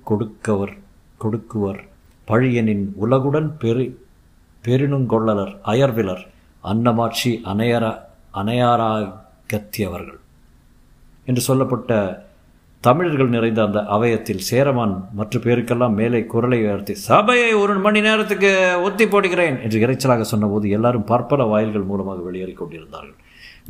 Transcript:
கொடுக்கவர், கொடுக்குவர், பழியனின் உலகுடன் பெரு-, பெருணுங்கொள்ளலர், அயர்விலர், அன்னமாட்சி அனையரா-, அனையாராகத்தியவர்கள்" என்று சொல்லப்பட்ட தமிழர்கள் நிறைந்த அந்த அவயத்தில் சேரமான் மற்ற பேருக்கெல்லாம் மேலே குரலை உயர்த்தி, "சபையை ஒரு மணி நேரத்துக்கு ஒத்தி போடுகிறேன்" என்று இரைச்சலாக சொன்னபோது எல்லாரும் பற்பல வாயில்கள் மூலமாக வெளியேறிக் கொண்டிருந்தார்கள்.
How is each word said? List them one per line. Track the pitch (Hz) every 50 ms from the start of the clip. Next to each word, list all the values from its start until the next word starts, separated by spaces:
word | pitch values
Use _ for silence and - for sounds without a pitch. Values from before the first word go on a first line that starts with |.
| -
கொடுக்கவர், | - 110 101 113 107 - - - 110 107 98 98 101 - - - - _ _ _ _ _
கொடுக்குவர், | - - 110 107 113 - - - 110 101 98 101 98 - - - _ _ - - _ - -
பழியனின் | 113 117 131 131 120 120 110 110 107 101 98 95 98
உலகுடன் | 92 101 117 127 135 131 143 143 156 156 151 - -
பெரு-, | 120 113 113 127 127 123 127 - - _ _ _ _ _ _ _ _ _ _ _ -
பெருணுங்கொள்ளலர், | 120 127 131 143 143 143 139 131 110 113 110 110 110 107 101 98 95 - - -
அயர்விலர், | 101 107 127 139 - 107 113 104 95 90 - - - - _ _ _ _ _ -
அன்னமாட்சி | 85 104 113 117 123 113 113 117 110 - - - 123 117 110 -
அனையரா-, | 92 98 104 113 120 117 117 117 110 110 - - - - _ - - -
அனையாராகத்தியவர்கள்" | 98 98 110 117 123 123 120 120 117 113 110 110 107 104 95 92 - - - _ _ _ - 131 123 - - - 110 104 90 87 90 - - - - _ _ _ _ _ _ _ _ _ _ - _ - _ - _ - - - - -
என்று | - 127 123
சொல்லப்பட்ட | 117 - 131 131 131 107 127 113 - - 117 107 101 92 90 - - - _ _ _ _ _ _ _ _ _ _
தமிழர்கள் | - 120 127 160 180 170 151 135 135 120
நிறைந்த | 120 117 113 117 110 113 107
அந்த | 104 101 107 104
அவயத்தில் | 104 104 107 117 120 113 110 - - 101 95
சேரமான் | - - 120 123 139 143 127 120 117 104 95 92 92 - 107
மற்ற | 101 110 - - 120
பேருக்கெல்லாம் | 113 117 120 120 117 120 120 117 123 120 104
மேலே | 101 110 120 120 113 107
குரலை | - - 117 117 123 127 117
உயர்த்தி, | 107 104 101 98 101 - 95
"சபையை | - - - 120 180 202 220 247 240 240 226 220
ஒரு | 208 202 202 202 190
மணி | 190 214 214 214
நேரத்துக்கு | 208 220 220 214 208 214 202 185 196 196 190 190 185 180 180 180 175
ஒத்தி | 202 190 202 226
போடுகிறேன்" | 196 202 202 196 180 175 180 175 160 135 117 -
என்று | 110 110 110 113
இரைச்சலாக | 123 131 - - 131 123 117
சொன்னபோது | 110 - 123 107 107 104 101 107 104 101
எல்லாரும் | 101 107 113 123 123 117 101
பற்பல | - 117 123 120 - 143 139 127
வாயில்கள் | 110 107 107 107 107 104 104 95
மூலமாக | 95 98 98 95 98 95 90
வெளியேறிக் | 87 90 92 92 92 92 87
கொண்டிருந்தார்கள். | 87 87 80 78 80 78 73 76 78 76 71 - _ _ _ - - - - - - - -